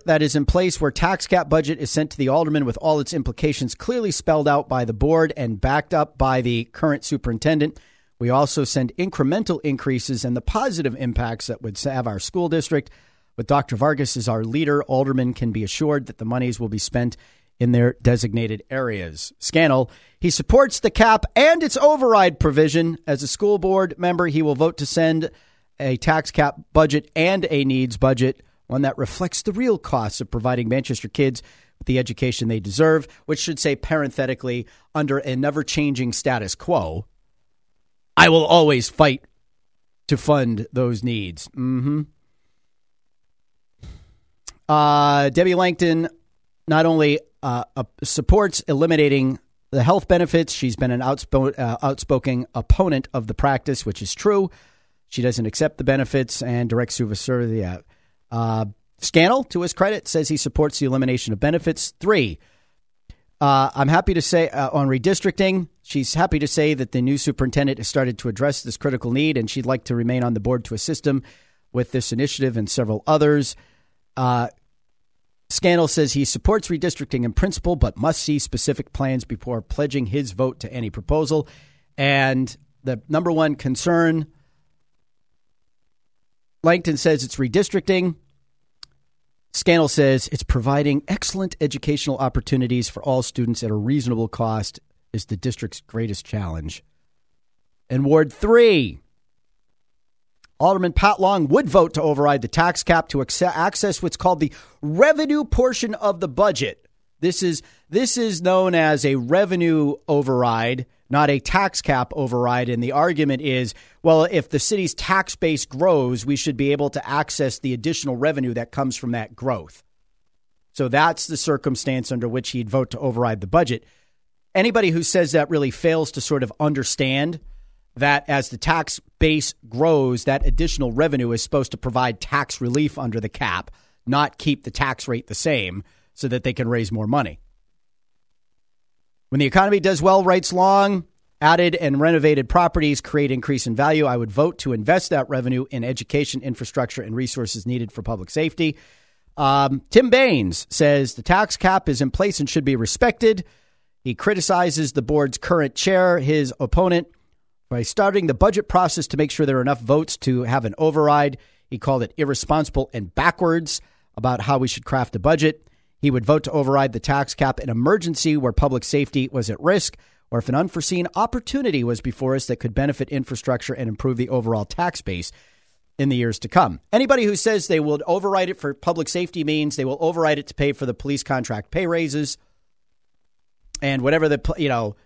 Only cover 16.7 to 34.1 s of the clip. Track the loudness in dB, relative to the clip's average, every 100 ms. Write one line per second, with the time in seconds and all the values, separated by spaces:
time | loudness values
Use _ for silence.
16.7 | -6 -4 -2 -2 -4 _ _ _ -2 2
17.7 | 4 4 2 2 2 0 -4 -4 -6 -8
18.7 | -6 -4 -6 -8 -10 -12 -10 -2 4 6
19.7 | 4 2 -4 _ _ 0 0 6 6 6
20.7 | 4 0 6 6 6 4 4 6 6 2
21.7 | 4 4 6 6 6 6 4 2 4 4
22.7 | 4 0 -2 -4 -4 -4 -2 2 2 2
23.7 | 2 0 0 -2 0 0 2 0 2 0
24.7 | 0 -4 2 2 2 -2 -8 _ _ _
25.7 | -8 -4 -2 0 0 0 2 0 0 0
26.7 | 4 4 2 -2 0 2 2 0 0 0
27.7 | 0 -2 0 2 2 0 -2 _ _ -6
28.7 | -2 -2 -2 -6 -4 -6 -4 -6 -2 0
29.7 | -2 -2 -2 -2 -6 -6 -4 -2 -2 0
30.7 | -2 -2 -6 -6 -2 0 -2 -10 _ _
31.7 | -12 -2 -2 -2 -2 -4 -2 -2 -4 -4
32.7 | 2 4 4 0 -10 -8 -6 -6 -4 -2
33.7 | -2 -2 -2 -2